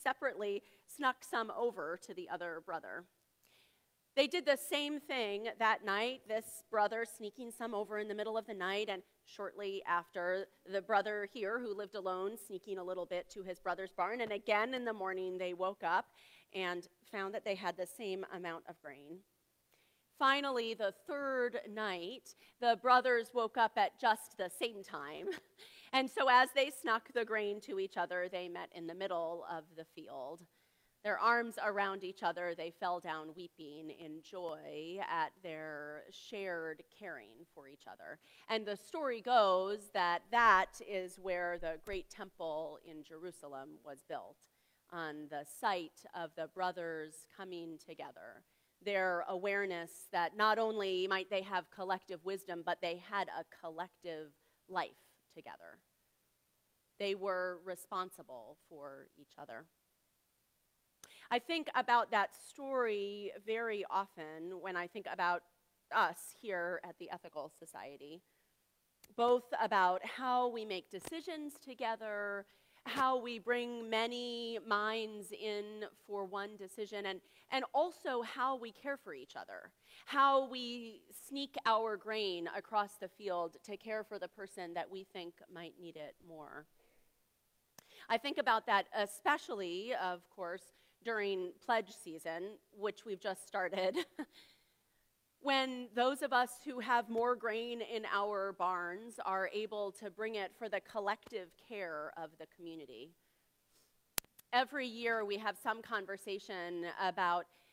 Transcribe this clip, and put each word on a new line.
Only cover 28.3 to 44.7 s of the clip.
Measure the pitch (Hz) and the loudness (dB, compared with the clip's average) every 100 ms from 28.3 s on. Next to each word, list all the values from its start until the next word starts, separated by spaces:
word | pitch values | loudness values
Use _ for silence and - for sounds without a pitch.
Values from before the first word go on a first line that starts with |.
| 185 180 | -2 -4
met | 175 175 | -6 -6
in | 175 165 | -6 -8
the | 175 | -4
middle | 196 170 165 170 - | -2 0 -2 -4 -4
of | 170 156 160 | -6 -8 -14
the | 156 | -14
field. | - 123 139 131 170 175 _ _ _ _ _ | -14 -12 -8 -8 -10 -16 _ _ _ _ _
Their | 208 196 | 0 4
arms | 226 233 233 - | 6 6 2 0
around | 208 202 196 196 | 0 2 0 0
each | 185 190 | -6 -2
other, | 175 170 175 170 | 0 0 -2 -4
they | 165 - | -6 -2
fell | 180 175 | -2 -2
down | 170 156 156 156 | -2 -6 -6 -12
weeping | 175 - 151 147 156 | -14 -14 -16 -12 -12
in | 147 160 156 | -12 -12 -12
joy | - 185 175 156 151 151 160 190 - | -10 -8 -6 -8 -8 -10 -8 -6 -2
at | 165 156 _ | 0 0 _
their | 185 156 156 147 147 151 - | -10 -8 -8 -8 -10 -12 -14
shared | - - 214 190 170 160 156 - - | -18 -12 -8 -4 -4 -4 -8 -12 -14
caring | 196 143 104 113 165 | -12 -12 -14 -20 -20
for | 160 139 | -20 -20
each | 147 - | -18 -16
other. | 95 78 147 - - - | -14 -12 -14 -16 -16 -2
And | 226 208 | -2 0
the | 202 | -6
story | - 320 277 226 | -6 -4 -2 -2
goes | 240 247 196 185 190 208 202 | 6 8 10 8 4 -2 -4
that | 196 175 175 - | 2 4 2 4
that | 233 226 190 196 - - | 8 12 10 8 -2 -4
is | 196 185 185 | -4 -4 -6
where | 190 180 175 175 | -2 0 0 -2
the | 165 160 | -2 -4
great | - 196 - | -4 -6 -6
temple | - 190 - 165 151 156 151 | -12 -14 -6 -4 -2 -4 -8
in | - 156 | -14 -16
Jerusalem | 147 160 180 165 147 135 139 151 | -14 -12 -12 -10 -12 -10 -12 -14
was | 151 139 - | -14 -14 -6
built, | 143 98 - _ _ _ | -8 -8 -18 _ _ _